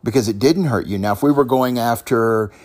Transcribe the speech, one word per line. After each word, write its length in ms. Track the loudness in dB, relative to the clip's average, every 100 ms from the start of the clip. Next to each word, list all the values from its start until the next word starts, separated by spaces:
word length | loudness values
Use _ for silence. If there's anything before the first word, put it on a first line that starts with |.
Because 260 | 0 0 0
it 100 | 0
didn't 260 | 0 2
hurt 220 | 0 -2 -2
you. 120 | -4
Now, 140 | -2
if 100 | 0
we 100 | 2
were 120 | 2
going 340 | 2 2 0 0
after 720 | -2 -4 -2 0 0 0 -2 -8